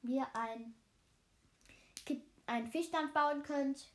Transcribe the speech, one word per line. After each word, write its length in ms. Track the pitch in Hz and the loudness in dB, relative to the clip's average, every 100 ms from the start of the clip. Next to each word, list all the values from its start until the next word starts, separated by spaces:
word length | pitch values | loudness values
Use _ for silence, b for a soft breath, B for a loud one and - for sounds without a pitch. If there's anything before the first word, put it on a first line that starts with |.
wie 140 | 240 262 | 0 0
ihr 100 | 262 | 0
ein 400 | 226 226 226 233 - _ _ _ _ _ _ _ _ B B B - | -2 -4 -4 -10 -16 _ _ _ _ _ _ _ _ B B B -16
Kip-, 220 | - 294 - - - | -6 -6 -6 -14 -4
ein 200 | 240 226 | -2 0
Fischstand 480 | 320 330 330 302 | -2 0 0 2
bauen 300 | 294 294 294 | 4 4 4
könnt. 440 | 285 285 269 277 - | 0 0 2 0 -8